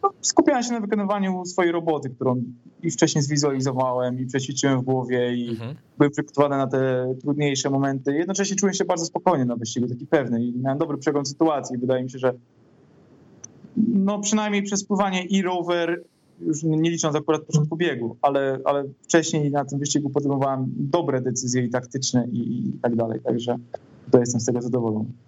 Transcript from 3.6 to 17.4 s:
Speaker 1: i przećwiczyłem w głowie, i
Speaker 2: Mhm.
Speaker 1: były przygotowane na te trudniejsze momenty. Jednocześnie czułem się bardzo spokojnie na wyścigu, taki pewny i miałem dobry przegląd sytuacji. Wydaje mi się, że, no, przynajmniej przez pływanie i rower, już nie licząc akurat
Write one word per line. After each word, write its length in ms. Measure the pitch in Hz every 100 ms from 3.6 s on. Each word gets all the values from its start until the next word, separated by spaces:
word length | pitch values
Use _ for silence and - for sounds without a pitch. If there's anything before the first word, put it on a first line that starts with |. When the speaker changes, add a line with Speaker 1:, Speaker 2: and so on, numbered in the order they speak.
| 135 127 131 127 123 127
Speaker 1:
i 60 | 127
przećwiczyłem 540 | 135 131 131 139 131
w 20 |
głowie, 520 | 123 131 127 127 123 123
i 140 | 120
Speaker 2:
Mhm. 260 | 113 113 156 _ -
Speaker 1:
były 120 | 147
przygotowane 480 | 143 - - 143 139
na 100 | 131
te 460 | 131 131 127 127 131
trudniejsze 480 | 139 143 147 135 139
momenty. 440 | 139 139 135 139
Jednocześnie 420 | 143 180 190 196 190
czułem 180 | 202
się 120 | 180 180
bardzo 200 | 180 165
spokojnie 400 | 175 - 160 123
na 100 | 117
wyścigu, 320 | 113 - 120
taki 180 | 123 147
pewny 360 | 156 123 117 123
i 80 | 123
miałem 200 | 131 139
dobry 180 | 165 160
przegląd 300 | 160 143 143
sytuacji. 480 | 143 165 143 - 127
Wydaje 260 | 123 127
mi 60 | 127
się, 100 | 131
że, 140 | 127 123 _ _ _ _ _ - - - - - - - - -
no, 420 | 214 202 196 208
przynajmniej 440 | 202 214 214 202
przez 200 | 202 202
pływanie 420 | 196 196 196 185 180
i 160 | 196
rower, 600 | 180 180 170 175 170 170 - _ _ _
już 220 | 165 151
nie 280 | 160 156 165
licząc 240 | 165 160 151
akurat 260 | 151 156